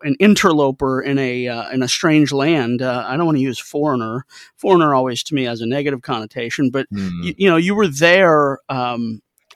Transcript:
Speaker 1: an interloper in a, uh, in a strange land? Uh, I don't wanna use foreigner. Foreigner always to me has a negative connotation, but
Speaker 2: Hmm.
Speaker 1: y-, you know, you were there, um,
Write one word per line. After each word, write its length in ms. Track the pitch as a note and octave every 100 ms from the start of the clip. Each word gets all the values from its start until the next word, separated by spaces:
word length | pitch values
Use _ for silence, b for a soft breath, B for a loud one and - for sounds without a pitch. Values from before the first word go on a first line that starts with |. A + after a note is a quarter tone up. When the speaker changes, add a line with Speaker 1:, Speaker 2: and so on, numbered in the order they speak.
Speaker 1:
an 140 | C#3+ C3
interloper 840 | G#3 G3+ F#3+ D3+ C#3 C3+ C3 C3
in 160 | C#3 C#3
a, 300 | B2+ B2 B2
uh, 220 | A#2 G#2
in 120 | C3
a 60 | B2
strange 460 | - E3+ D3+ C#3
land? 480 | C#3 D3 D#3+ A#2 B2
Uh, 240 | B2+ B2 G#2+
I 80 | C#3
don't 100 | E3+
wanna 140 | D3
use 200 | C3+ A#2
foreigner. 680 | - D3 D3+ B2+ A2 B2 - B B _
Foreigner 360 | G3+ F3+ D3+
always 300 | C3+ B2+ A#2
to 100 | -
me 120 | C#3+ B2+
has 160 | A#2
a 40 | A#2
negative 360 | C#3+ C#3+ C3+
connotation, 680 | - A#2 A2 - A#2 - C3
but 140 | C3+ -
Speaker 2:
Hmm. 300 | G3+ F#3+ F3
Speaker 1:
y-, 120 | F3 F3
you 120 | F#3+
know, 60 | E3
you 200 | F3+ G3+
were 120 | F#3+
there, 720 | C#3 E3+ F#3 F3+ D3+ C#3+ C#3 -
um, 540 | C3 B2 A#2+ A#2 A2 _ _ _